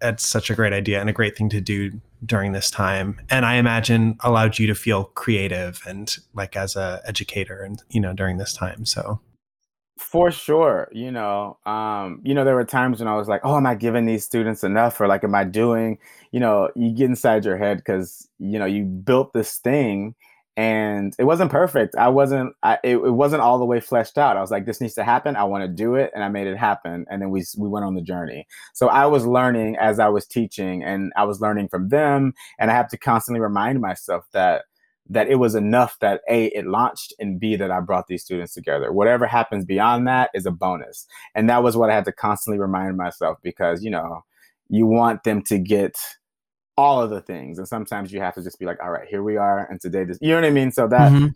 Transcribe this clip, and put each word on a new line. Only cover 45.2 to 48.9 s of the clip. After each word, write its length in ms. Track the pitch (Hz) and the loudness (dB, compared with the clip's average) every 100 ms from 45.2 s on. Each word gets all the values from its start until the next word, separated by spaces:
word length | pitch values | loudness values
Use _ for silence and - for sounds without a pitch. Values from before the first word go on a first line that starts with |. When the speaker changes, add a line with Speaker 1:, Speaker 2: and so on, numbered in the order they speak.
Speaker 2:
them 180 | 113 104 | -2 -2
to 140 | - 101 | 0 -2
get 380 | 92 104 95 - - - _ _ _ _ _ - | 2 2 2 -4 -12 -16 _ _ _ _ _ 2
all 240 | 143 131 | 4 4
of 80 | 113 | 0
the 100 | 101 | -4
things. 380 | - 85 65 85 | -10 -12 -12 -12
And 100 | 92 | -10
sometimes 440 | 113 101 104 95 | -8 -8 -8 -8
you 80 | 98 | -6
have 140 | 92 | -6
to 80 | 92 | -6
just 160 | 90 - | -14 -10
be 60 | |
like, 180 | 90 85 | -8 -8
"All 80 | 87 | -6